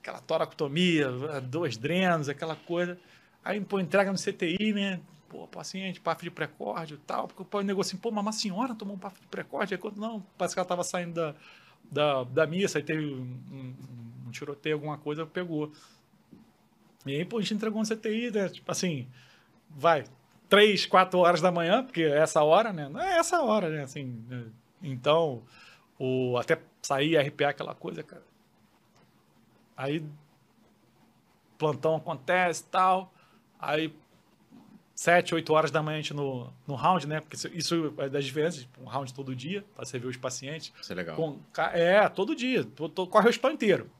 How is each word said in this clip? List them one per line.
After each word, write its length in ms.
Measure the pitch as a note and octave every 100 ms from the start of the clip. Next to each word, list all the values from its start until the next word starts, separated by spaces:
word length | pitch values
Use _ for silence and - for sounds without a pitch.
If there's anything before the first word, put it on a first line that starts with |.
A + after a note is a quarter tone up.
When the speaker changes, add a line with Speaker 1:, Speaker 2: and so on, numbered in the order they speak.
Speaker 1:
Aquela 180 | - -
toracotomia, 880 | - D#3+ D#3+ - D3 D3+ F3+ E3 C3+ B2 D3 D3
dois 340 | B2+ D3 E3 A2
drenos, 500 | C#3 F3 F#3 E3 C#3+
aquela 280 | C#3 D#3+ D3+
coisa. 420 | - E3+ F3 F3 _ - _ _
Aí, 180 | - G3+
pô, 180 | F#3+ G3
entrega 320 | E3+ G3 G3
no 60 | F#3+
C 160 | -
T 220 | G3 F3 F#3
I, 140 | G#3+
né? 260 | G3+ G3 F3+ - - _
Pô, 180 | - -
paciente, 540 | F3 D#3+ F#3+ F#3+ -
paf 220 | - D#3+
de 80 | E3+
precórdio 640 | - D3+ - G#2 E3+ D#3+ D3
e 40 | -
tal. 220 | - F3
Porque, 160 | -
pô, 160 | F#3 G#3
o 20 |
negócio 300 | G3 G3 F#3
assim, 100 | F#3
pô, 80 | A#3
mas 160 | G#3+ G3+
a 40 |
senhora 420 | A3 G#3 F#3 C4
tomou 220 | A3 G3+ G3+
um 40 |
paf 200 | G3 -
de 60 | _
precórdio? 480 | G#3 - C#4 G3+ F#3
Aí, 20 |
quando, 180 | G#3+ G3+
não, 280 | A3 A3 - -
parece 180 | F3+ F#3+
que 40 |
ela 80 | F3+
tava 160 | F3
saindo 300 | F3 F3+ F3
da, 220 | E3 D#3 D3 - - - _ -
da, 320 | C#3+ D3 C3+
da 240 | B2 C3 D#3
missa, 320 | F3 G3 D#3
aí 40 |
teve 220 | - D#3 D3+
um, 340 | C3 B2+ B2 -
um, 240 | C3+ B2+ C3 C3 A#2+ A#2 B2 B2
um 40 |
tiroteio, 440 | A#2 D3 C#3+ D#3 D3+
alguma 220 | D3+ D3
coisa, 260 | D3 D3+
pegou. 480 | D#3+ F3+ F3 D3+ D3+ - - _ _ _ _ - _ _ _ _ _ _ C#3
E 100 | C#3
aí, 100 | F3+
pô, 120 | A3+
a 40 |
gente 120 | F#3
entregou 240 | G#3+ A3 G#3+
no 80 | A3
C 100 | A3+
T 320 | A3+ A3 A#3+
I, 40 |
né? 180 | G#3 F#3
Tipo 220 | - -
assim, 360 | D3 F#3 D3 B2 - - _ _ _ _
vai, 340 | D3+ D#3+ D#3 A2 - _ _ _
três, 380 | G3 G#3+ G3 -
quatro 320 | F#3 F#3 F3+
horas 220 | E3+ E3+
da 100 | F3+
manhã, 320 | F3 E3 A3+
porque 180 | C4 -
é 160 | D#3+ C#3+
essa 260 | D#3 E3
hora, 300 | D3+ F3 A3+
né? 160 | F3 C#3+
Não 100 | F3
é 180 | F#4 F4
essa 220 | E4+ F4
hora, 260 | B3+ G#3+ E3+
né? 140 | D#3
Assim, 400 | C3 D3 C3 A#2 A#2
né? 180 | B2+ A2+ A2+ _ _
Então, 580 | D#3 B2+ C3+ D#3+ D#3+ A#2+ - - - - _ _
o, 400 | C3 B2+ B2+ B2
até 240 | A#2 D#3+ - _
sair 360 | - C3+ D3+ D#3+
R 160 | C#3
P 120 | -
A, 60 | C#3+
aquela 240 | - -
coisa, 300 | - - -
cara. 200 | - - _ _ _ _ _ _ _ _ _ _ _ _ _ _ _ -
Aí, 300 | C3+ D#3 D3+ - _ _ _ _ _ _ _ _ _ _ _ _ _ _
plantão 380 | D3+ C3 D#3+ D#3+
acontece 680 | E3 D3+ - F3+ F3+ F#3
e 20 | -
tal. 420 | F#3 F#3 F#3 F#3 _ _ _ _ _
Aí, 360 | C#3+ D3+ D#3+ - _ _ _ _ _ - - - _
sete, 400 | - - F3 F3
oito 200 | E3 D#3+
horas 180 | D#3 D#3
da 100 | D3+
manhã 160 | D3+ D#3
a 40 |
gente 120 | D3
no, 400 | D3 C#3 B2+ B2 - -
no 80 | C3
round, 320 | D#3 F#3 C#3+
né? 120 | D#3
Porque 160 | - -
isso, 120 | -
isso 460 | F3 - E3+ D3+ -
é 100 | C#3
das 180 | C#3+ C3+
diferenças, 360 | C#3+ D#3+ D3+
tipo, 200 | B2 -
um 40 | B2
round 260 | B2+ C3+
todo 240 | C#3 C3 B2+
dia, 300 | C#3+ G3+ G3 -
pra 100 | B2
você 120 | B2+
ver 100 | B2
os 100 | B2+
pacientes. 540 | B2+ - C3+ D#3+ D#3 -
Speaker 2:
Isso 120 | -
é 40 | F3
legal. 200 | E2 A2+
Speaker 1:
Com 240 | D#3+ C3+ -
ca-, 200 | - D#3+
é, 340 | E3+ E3+ G3+ F#3+
todo 280 | - G#3 D4
dia. 280 | B3 A#3+
To-, 260 | B2 - D#3
to-, 180 | E3+ F3+
corre 180 | G#3+ A3
o 40 |
hospital 220 | A#3 C4
inteiro 380 | - G#3+ D#3+ -